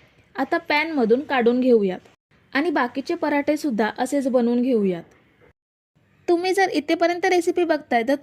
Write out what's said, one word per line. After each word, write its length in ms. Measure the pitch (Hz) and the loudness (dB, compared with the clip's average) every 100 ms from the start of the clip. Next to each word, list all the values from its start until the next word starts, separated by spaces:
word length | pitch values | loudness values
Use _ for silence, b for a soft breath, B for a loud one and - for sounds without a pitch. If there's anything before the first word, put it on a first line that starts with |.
| b b b - | b b b -8
आता 220 | 269 339 | -4 -4
पॅनमधून 600 | 339 294 320 302 226 240 | -2 -2 0 -2 2 0
काढून 380 | 294 269 233 247 | 0 0 2 2
घेऊयात 540 | 254 233 202 180 - _ _ _ _ | 4 4 2 -4 -12 _ _ _ _
आणि 160 | 269 330 | -2 0
बाकीचे 440 | 294 247 262 254 339 | 0 -2 -4 -6 -4
पराठेसुद्धा 760 | 302 285 285 302 311 214 214 - | -2 0 0 -2 -2 -2 -2 -2
असेच 280 | 262 285 262 | -2 -2 0
बनवून 340 | 247 233 240 | 0 2 0
घेऊयात. 420 | 247 233 196 175 - _ _ _ _ _ _ _ _ _ _ _ - | 0 0 0 -2 -8 _ _ _ _ _ _ _ _ _ _ _ -2
तुम्ही 240 | 349 370 | 0 2
जर 160 | 381 381 | 2 2
इथेपर्यंत 560 | 302 285 330 339 349 381 | 0 -2 0 0 0 2
रेसिपी 380 | 359 339 359 | 2 0 -2
बघताय 400 | 339 302 - 240 | 0 -2 0 -2
तर 120 | 233 285 | 0 -2